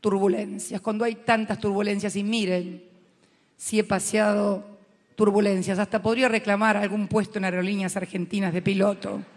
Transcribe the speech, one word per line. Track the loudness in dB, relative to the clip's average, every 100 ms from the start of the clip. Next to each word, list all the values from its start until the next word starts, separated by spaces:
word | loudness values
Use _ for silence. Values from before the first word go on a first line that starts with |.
turbulencias. | 0 2 2 2 -2 -8 -8 -6
Cuando | -4 -2 -2
hay |
tantas | -4 0 2 2 -2
turbulencias, | -2 0 0 0 -2 -2
y |
miren, | -2 0 0 0 -2 -10 -16 _ _ _ _ _ _ _
si | -2 0
he |
paseado | 0 0 0 0 2 2 0 -2 -6 -20 _ _ _ 0
turbulencias, | 2 4 2 2 0 0
hasta | 0 0
podría | 0 2 2
reclamar | 2 2 2 4 2
algún | 0 -2 0
puesto | 0 0 -2
en | -2
Aerolíneas | 0 -2 -2 -2 -4
Argentinas | -6 -6 -4 -2 0
de | 0
piloto. | 0 2 2 0 -6 -8 -10